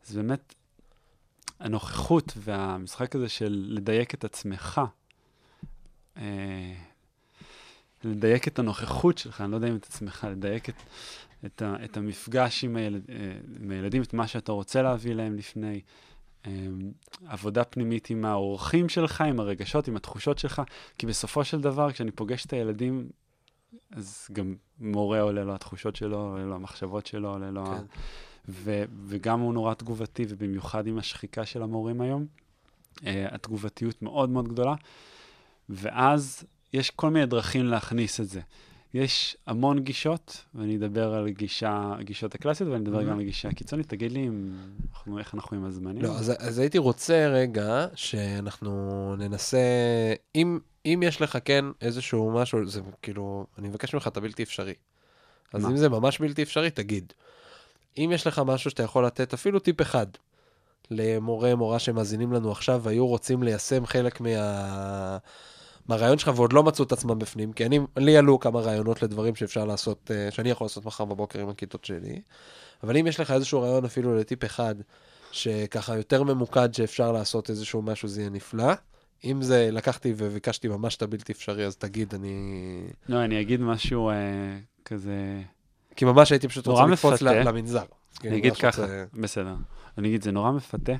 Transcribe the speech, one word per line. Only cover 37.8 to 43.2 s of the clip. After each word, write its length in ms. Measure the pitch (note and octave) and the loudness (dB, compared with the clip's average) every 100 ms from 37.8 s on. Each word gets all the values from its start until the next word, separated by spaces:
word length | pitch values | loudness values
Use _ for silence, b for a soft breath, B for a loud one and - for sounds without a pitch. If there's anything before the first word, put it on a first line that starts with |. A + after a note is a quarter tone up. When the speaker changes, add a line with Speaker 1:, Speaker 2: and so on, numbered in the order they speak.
| - A#2+ A2 - | 0 -2 -2 -2
Speaker 1:
את 100 | G#2 | -6
זה. 120 | F#2+ F2 b b b b | -6 -14 b b b b
יש 440 | B2 C3 - - - - | -2 0 0 -2 -4 -6
המון 320 | A2+ C3+ C#3+ | 2 4 4
גישות, 640 | C3 C3 D#3 E3 - - - A#2+ | 0 -2 0 -2 -4 -20 -16 -8
ואני 200 | G#2+ G#2+ | -2 -2
אדבר 360 | G#2 G#2 A2 | -2 0 0
על 160 | A2 G#2 | 0 -2
גישה, 640 | G2 G#2 - A2 G#2 G2+ G2+ | -4 -6 -2 -2 -2 -2 -6
הגישות 360 | G2 G2+ A2 G2+ | -8 -8 -8 -4
הקלאסיות, 340 | D3 D3+ F#3 | -2 0 0
ואני 140 | B2+ | -2
אדבר 140 | G#2+ G#2+ | 0 0
Speaker 2:
מהמם. 120 | B2 | 0
Speaker 1:
גם 80 | |
על 40 | G#2 | 0